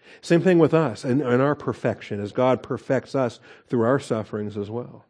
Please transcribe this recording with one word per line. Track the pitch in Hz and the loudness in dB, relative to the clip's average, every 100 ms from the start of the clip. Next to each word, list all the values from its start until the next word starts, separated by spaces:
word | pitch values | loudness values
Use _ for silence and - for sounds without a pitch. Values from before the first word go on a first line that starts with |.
| - - | -20 -18
Same | - 170 | 0 2
thing | 185 175 | 6 6
with | 151 | 6
us | 160 151 107 | 4 0 -2
and, | 127 127 | -2 -2
and | 127 123 | 2 2
our | 139 | 2
perfection, | 143 - 110 127 101 - 104 | 0 -4 -4 -4 -4 -6 -8
as | 101 | -6
God | - 127 127 | 0 2 0
perfects | - 123 - 131 - | -2 -8 -2 -4 -2
us | 139 123 - - - _ | -2 -2 -4 -16 -20 _
through | 123 | 0
our | 113 139 | 2 0
sufferings | - 113 104 107 104 104 | 0 -6 -6 -8 -8 -8
as | 101 | -8
well. | 117 120 113 _ | -10 -12 -18 _